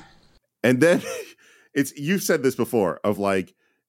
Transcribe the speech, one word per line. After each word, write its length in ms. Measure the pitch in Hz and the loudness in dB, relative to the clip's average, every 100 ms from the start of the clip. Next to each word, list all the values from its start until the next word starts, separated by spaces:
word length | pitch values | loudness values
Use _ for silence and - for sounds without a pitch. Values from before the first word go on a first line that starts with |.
| - _ _ _ _ _ | -20 _ _ _ _ _
And 180 | 120 127 | 0 4
then 200 | 160 180 - - - - | 4 2 -2 -12 -14 -20
<laughs> 360 | _ _ _ | _ _ _
it's, 200 | 139 135 143 | -4 -4 -6
you've 260 | 143 190 | -2 -2
said 200 | - 170 | 0 0
this 120 | 127 117 | 0 0
before, 440 | 113 120 90 - | 0 0 0 0
of 160 | 104 104 | -2 0
like, 340 | 98 95 92 _ _ _ | 0 -2 -4 _ _ _